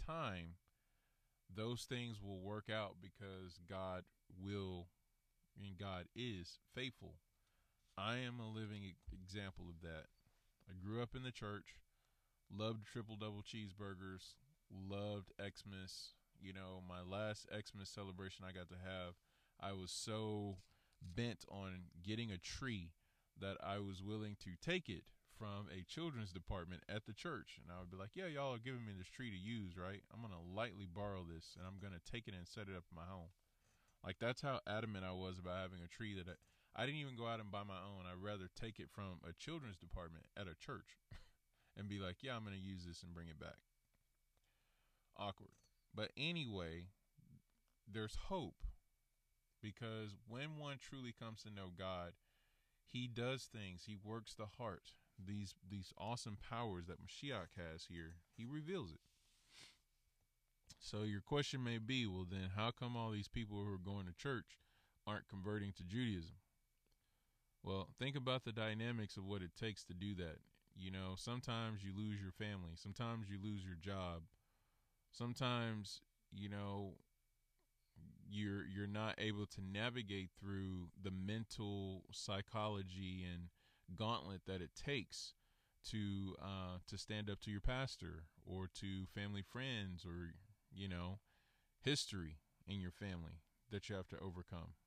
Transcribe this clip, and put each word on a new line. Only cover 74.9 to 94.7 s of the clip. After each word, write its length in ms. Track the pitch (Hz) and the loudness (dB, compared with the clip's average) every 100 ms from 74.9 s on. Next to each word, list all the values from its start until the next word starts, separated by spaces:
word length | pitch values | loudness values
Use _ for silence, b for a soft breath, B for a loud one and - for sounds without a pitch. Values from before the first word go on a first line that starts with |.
| b b | b b
Sometimes, 880 | - 120 120 127 120 117 110 101 - - _ _ | -2 0 4 6 6 6 2 0 -6 -10 _ _
you 160 | 98 101 | -4 0
know, 460 | 101 101 98 98 - - _ _ _ _ _ _ _ _ - - - - | 0 2 2 0 -4 -14 _ _ _ _ _ _ _ _ -16 -16 -12 -2
you're, 360 | 104 104 101 87 | 2 4 4 2
you're 220 | 98 101 | 2 2
not 280 | 104 110 - | 4 4 4
able 280 | 107 104 101 | 4 4 0
to 160 | - | 0
navigate 680 | 95 101 120 123 101 98 92 - | 0 4 4 2 2 0 0 -4
through 480 | 98 98 95 92 87 - | -2 2 2 2 -2 -4
the 80 | 95 | 0
mental 920 | 92 95 110 107 - 104 101 95 95 - | 2 2 2 0 0 0 2 0 -2 -4
psychology 1120 | - - 98 - 110 107 101 95 92 92 92 90 | -4 0 0 0 2 4 4 0 0 0 0 0
and 200 | 87 87 B B B - | 0 -4 B B B -8
gauntlet 460 | 90 107 117 78 95 - | 2 4 4 2 -4 0
that 140 | 95 | 0
it 80 | 85 | 0
takes 600 | - - 143 - - - - b b b b - | -2 2 2 2 -4 -6 -8 b b b b -2
to, 440 | 110 101 98 95 90 | 2 4 4 2 0
uh, 360 | 92 95 92 90 - | -2 -2 0 -2 -4
to 100 | 98 | -4
stand 320 | - 107 104 | 0 0 2
up 120 | 98 | 0
to 100 | 110 | 0
your 80 | 101 | 4
pastor 640 | 131 127 131 - 85 80 78 - - | 6 6 4 0 -4 -4 -8 -12 -4
or 240 | 92 92 | -2 -2
to 320 | - 98 95 92 | -2 0 2 0
family 280 | - 101 101 | 0 0 0
friends 640 | 92 120 131 117 95 87 90 | -2 -2 0 2 2 -2 -2
or, 280 | 85 85 - - - _ | -2 -2 -6 -14 -20 _
you 140 | 95 98 | -4 0
know, 320 | 87 90 98 b b b b b b | 2 2 0 b b b b b b
history 560 | 131 143 - 98 80 78 - _ - | 4 4 4 0 -2 -4 -12 _ -2
in 140 | 98 | 0
your 120 | 90 | 0
family 500 | - 101 87 82 82 - _ - | 0 -2 0 -2 -6 -12 _ -4
that 200 | 101 - | -4 0
you 60 | 98 | 0
have 100 | 90 | -2
to 120 | - | -2
overcome. 560 | 95 87 - 87 80 | -2 -4 -4 -4 -4